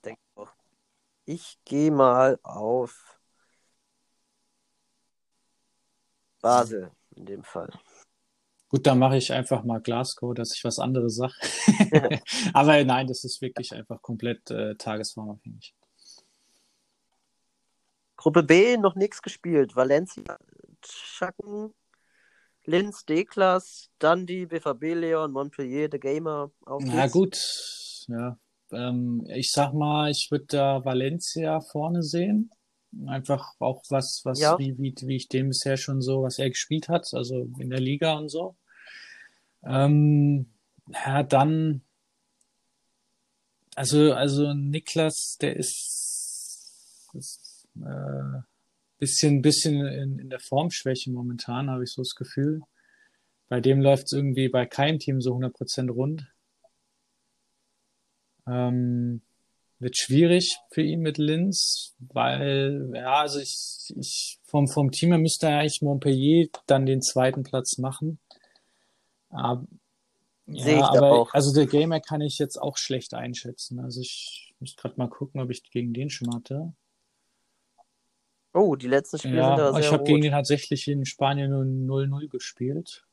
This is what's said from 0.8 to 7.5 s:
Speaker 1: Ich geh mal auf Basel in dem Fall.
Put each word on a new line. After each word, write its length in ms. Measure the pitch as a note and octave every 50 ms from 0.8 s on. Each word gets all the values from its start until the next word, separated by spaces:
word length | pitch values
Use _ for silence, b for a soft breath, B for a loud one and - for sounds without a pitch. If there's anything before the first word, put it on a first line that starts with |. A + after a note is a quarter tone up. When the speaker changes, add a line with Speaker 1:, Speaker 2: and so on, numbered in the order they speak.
| _ _ _ _ _ _ _ _ _
Speaker 1:
Ich 340 | - D#3 E3+ - - - _ _
geh 260 | - C3+ C#3+ D3+ D#3
mal 480 | D3+ C#3 C3+ B2+ B2 B2+ C3 C3+ B2+ -
auf 760 | _ - - G#2 G#2+ A2 A#2+ B2+ B2 A#2 - - _ _ _ _ _ _ _ _ _ _ _ _ _ _ _ _ _ _ _ _ _ _ _ _ _ _ _ _ _ _ _ _ _ _ _ _ _ _ _ _ _ _ _ _ _ _ _ _ _ _ _ _ _ _ _ _ _ _ _ _ _ _ _ _ _ _ _ _
Basel 500 | - A2+ B2 B2 A#2+ A2 A2 G2+ F2+ F2+ _ _ _ _ -
in 120 | - -
dem 180 | F#2+ G2+ G2+ -
Fall. 260 | -